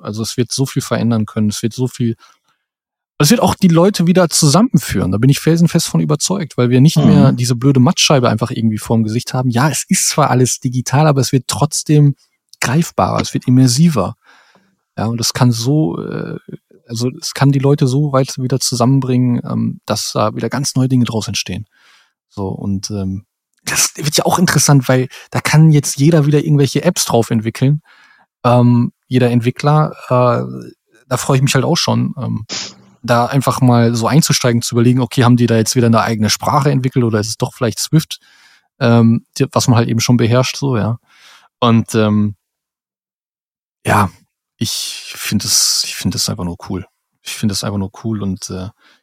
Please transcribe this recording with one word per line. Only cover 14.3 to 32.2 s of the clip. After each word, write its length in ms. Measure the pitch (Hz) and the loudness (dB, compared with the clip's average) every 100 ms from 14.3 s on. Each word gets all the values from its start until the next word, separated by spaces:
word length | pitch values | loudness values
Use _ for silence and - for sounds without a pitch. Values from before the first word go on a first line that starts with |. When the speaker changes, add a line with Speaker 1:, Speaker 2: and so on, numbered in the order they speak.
| _ _ _ _ _ _ - | _ _ _ _ _ _ -6
Speaker 1:
Ja, 80 | 104 | -4
und 140 | 117 | -4
es 140 | 113 | -4
kann 180 | - 123 | 0 2
so, 460 | 113 120 151 160 - | 2 0 0 0 -4
äh, 360 | 53 - - - - - _ _ - | -8 -8 -8 -12 -14 -20 _ _ -12
also 220 | 117 123 160 | -6 -6 -6
es 140 | - | -8
kann 180 | - 139 | 0 2
die 60 | 139 | 2
Leute 280 | 139 143 135 | 2 2 2
so 260 | 135 151 | 0 0
weit 260 | 135 139 - | 0 -2 -4
wieder 200 | 127 135 | -4 -2
zusammenbringen, 840 | - 120 120 135 127 123 127 123 | -2 0 2 2 2 0 0 -2
ähm, 360 | - 117 113 - | -4 -4 -4 -6
dass 280 | - 104 - | -4 -4 -4
da 220 | - 107 | -2 -2
wieder 140 | 123 113 | -2 -6
ganz 260 | 131 135 | -4 -4
neue 140 | 135 127 | 0 2
Dinge 160 | 127 | 2
draus 240 | 120 113 101 | 0 -2 -6
entstehen. 380 | 95 - 131 110 _ _ _ _ _ _ | -8 -8 -10 -12 _ _ _ _ _ _
So, 180 | - 95 | -10 -8
und, 420 | - 101 98 - | -6 -4 -6 -6
ähm, 360 | 104 95 95 - _ _ _ - | -6 -6 -8 -12 _ _ _ -8
das 260 | - - - | -4 -4 -4
wird 200 | 147 - | -4 -2
ja 80 | |
auch 140 | - - | -2 0
interessant, 500 | 180 147 - 143 127 | 0 2 4 2 2
weil 200 | 131 127 - - | 0 -2 -8 -10
da 120 | 127 | -6
kann 280 | - 151 160 | 0 4 6
jetzt 280 | 147 - - | 4 0 0
jeder 260 | 143 165 | 2 4
wieder 180 | 143 147 | 4 2
irgendwelche 400 | 151 143 139 143 | 2 2 2 0
Apps 220 | 170 - | -2 -2
drauf 260 | - 117 110 | 0 0 0
entwickeln. 520 | 113 110 - 131 151 _ _ _ _ _ _ | -2 -4 0 0 0 _ _ _ _ _ _
Ähm, 480 | 120 123 120 120 120 - - | 2 4 4 4 0 -6 -2
jeder 240 | 127 123 | 0 2
Entwickler, 600 | 120 120 - 147 151 156 - - | 2 0 -2 0 2 0 -4 -2
äh, 600 | 123 123 120 64 64 58 - _ _ - | 0 2 0 -4 -10 -16 -20 _ _ -8
da 100 | 127 | -6
freue 180 | - 135 | 0 2
ich 60 | |
mich 120 | 135 | 2
halt 120 | 135 127 | 2 0
auch 100 | 170 | 0
schon, 380 | - 117 127 | 0 -2 -2
ähm, 280 | - | -6